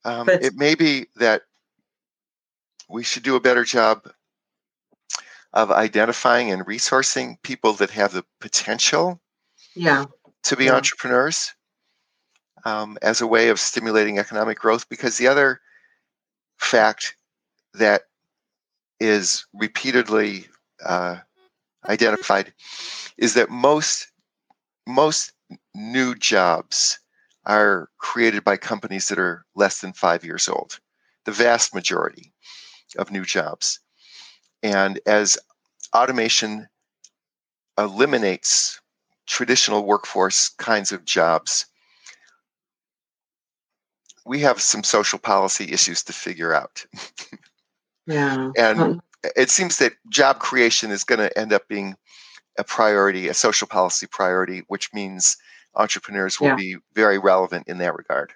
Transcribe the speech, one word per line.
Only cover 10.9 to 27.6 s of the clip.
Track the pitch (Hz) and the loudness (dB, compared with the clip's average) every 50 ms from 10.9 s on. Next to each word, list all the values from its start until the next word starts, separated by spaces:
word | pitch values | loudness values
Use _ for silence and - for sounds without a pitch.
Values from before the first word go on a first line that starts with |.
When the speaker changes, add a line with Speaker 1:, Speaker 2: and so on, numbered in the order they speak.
| - - - 127 123 123 131 156 165 - - - - _ _ _ _ _ _ _ _ _ _ _ _ _ _ _ _ _ _ _ _ _ - | -6 -4 -4 0 0 0 0 0 -2 -4 -6 -8 -10 _ _ _ _ _ _ _ _ _ _ _ _ _ _ _ _ _ _ _ _ _ -8
Speaker 1:
um, | 113 107 107 107 107 104 104 | -6 -6 -6 -6 -10 -10 -2
as | - 101 113 113 | 0 0 0 2
a | 120 | 0
way | 113 113 113 113 117 | 2 4 4 6 4
of | 107 98 | 4 2
stimulating | - - - 113 113 113 107 110 107 104 104 101 | 0 -4 -4 -4 -4 2 2 2 2 2 0 -4
economic | 98 - 113 107 110 113 107 - | -4 -4 -4 -4 -2 -2 -4 -2
growth. | - 113 113 120 - _ | 0 0 0 0 -2 _
Because | 120 - - 120 113 | -12 -6 -6 -4 -2
the | - 123 | 2 4
other | 127 139 143 139 135 127 - _ _ _ _ _ _ _ _ _ _ _ _ _ _ _ _ _ _ _ _ | 4 4 6 4 2 0 -4 _ _ _ _ _ _ _ _ _ _ _ _ _ _ _ _ _ _ _ _
fact | - - - 117 107 107 107 - - - - _ _ _ _ _ _ _ _ _ _ _ _ | -2 2 4 4 4 4 2 -2 -10 -12 -12 _ _ _ _ _ _ _ _ _ _ _ _
that | 98 110 107 104 - - _ _ _ _ _ _ _ _ _ _ _ _ _ _ _ _ _ _ _ | 2 2 4 4 2 0 _ _ _ _ _ _ _ _ _ _ _ _ _ _ _ _ _ _ _
is | 110 110 107 104 92 90 - - - _ | 2 2 2 2 2 -2 -4 -4 -8 _
repeatedly, | _ 101 107 107 _ - - 135 120 123 113 98 107 110 107 104 98 95 87 _ _ _ _ _ _ _ 82 | _ -8 -8 -6 _ -6 -6 0 0 0 2 2 0 0 0 0 -4 -10 -16 _ _ _ _ _ _ _ -6
uh, | 87 87 90 90 90 87 90 - _ _ _ _ _ _ _ _ _ _ _ - | -4 -4 -2 -4 -6 -8 -10 -16 _ _ _ _ _ _ _ _ _ _ _ -6
identified | - 107 107 117 110 107 - - - 98 98 98 - _ _ - - - - - - - - - - _ | -6 0 2 2 2 2 0 0 0 0 0 0 -4 _ _ -20 -20 -18 -16 -14 -14 -14 -16 -16 -18 _
is | - 127 117 - | -2 -2 2 4
that | 123 110 - | 2 2 2
most, | 117 123 123 139 151 151 156 - - - - _ _ _ _ _ _ _ _ _ _ _ _ _ _ _ _ | 0 2 2 4 4 2 0 -4 -4 -6 -8 _ _ _ _ _ _ _ _ _ _ _ _ _ _ _ _
most | - 127 135 151 156 156 - - - _ _ _ _ - _ _ _ _ | -2 2 2 2 2 2 -2 -6 -8 _ _ _ _ -20 _ _ _ _
new | 98 104 110 120 131 131 123 120 | -14 -12 -4 -2 0 0 0 -2
jobs | 104 - - 110 98 92 87 82 - - _ - - - - - - _ _ _ _ _ _ _ _ _ | -2 -2 2 2 4 4 4 2 0 -2 _ -4 -2 -2 -2 -2 -6 _ _ _ _ _ _ _ _ _
are | - 107 107 | 0 2 4